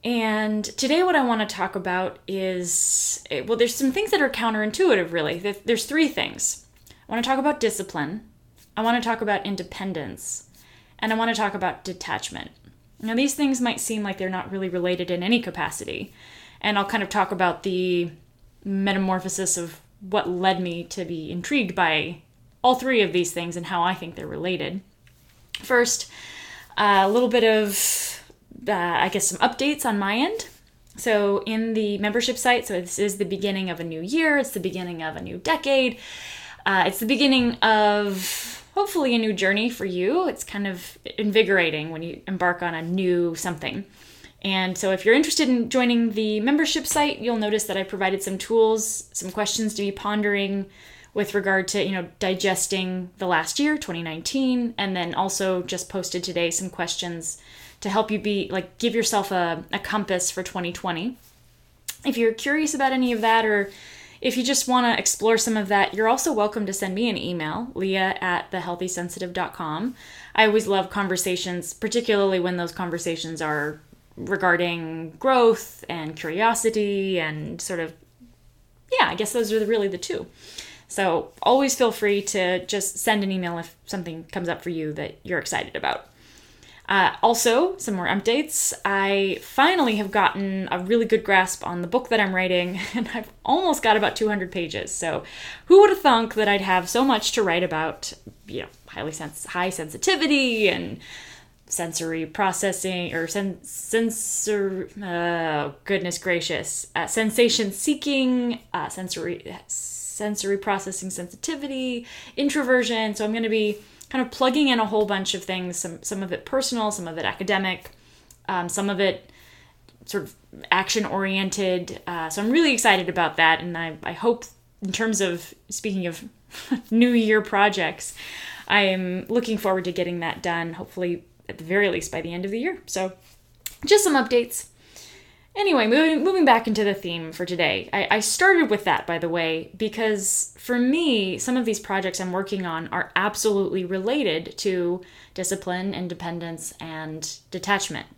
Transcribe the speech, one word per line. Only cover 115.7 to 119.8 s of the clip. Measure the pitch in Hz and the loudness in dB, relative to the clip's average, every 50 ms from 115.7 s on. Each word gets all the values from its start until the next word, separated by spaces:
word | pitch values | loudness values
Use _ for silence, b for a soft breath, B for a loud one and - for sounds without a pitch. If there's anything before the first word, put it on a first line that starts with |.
| 175 | -6
some, | - - 175 165 170 - | -6 -8 -8 -10 -10 -8
some | - 214 190 | -8 -6 -6
of | 196 180 | -4 -6
it | 175 - - | -6 -8 -6
personal, | - - 262 262 - 254 233 214 208 | -2 -2 0 0 0 -2 -2 -2 -2
some | 208 - 180 | -2 -4 -8
of | 170 160 | -8 -8
it | 165 - | -4 -4
academic, | 185 - - 190 180 202 190 190 185 185 185 - - b b b b b b b b b b _ | -4 -4 -4 -2 0 0 0 0 -2 -4 -4 -10 -18 b b b b b b b b b b _
um, | - 190 180 175 175 | -4 -4 -2 -2 -2
some | 175 202 196 | -2 -2 -2
of | 202 202 180 | -2 0 2
it | 196 190 - - - - b b b b b b b b b b | 2 0 0 -2 -10 -20 b b b b b b b b b b